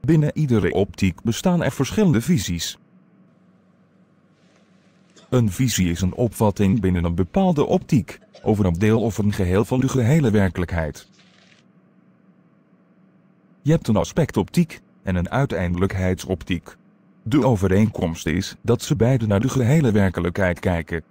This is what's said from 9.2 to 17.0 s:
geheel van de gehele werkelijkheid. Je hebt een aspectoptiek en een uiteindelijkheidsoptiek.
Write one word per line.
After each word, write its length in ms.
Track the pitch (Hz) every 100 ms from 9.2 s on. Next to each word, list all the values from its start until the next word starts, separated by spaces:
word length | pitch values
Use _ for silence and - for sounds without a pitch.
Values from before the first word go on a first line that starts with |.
| 104
geheel 320 | 104 90 92
van 140 | 117 127
de 100 | 131
gehele 420 | 131 117 160 127
werkelijkheid. 760 | 104 95 87 87 85 78 - - _ _ _ _ _ _ _ _ _ _ _ _ _ _ _ _ _ _ _ _ _ _ _ _ _
Je 100 | 139
hebt 160 | 160 -
een 80 |
aspectoptiek 880 | 104 69 - 147 - 90 - 170 - _ _
en 120 | -
een 140 | 90 87
uiteindelijkheidsoptiek. 1500 | 127 139 104 87 87 95 95 92 92 - 92 - 87 - - _ _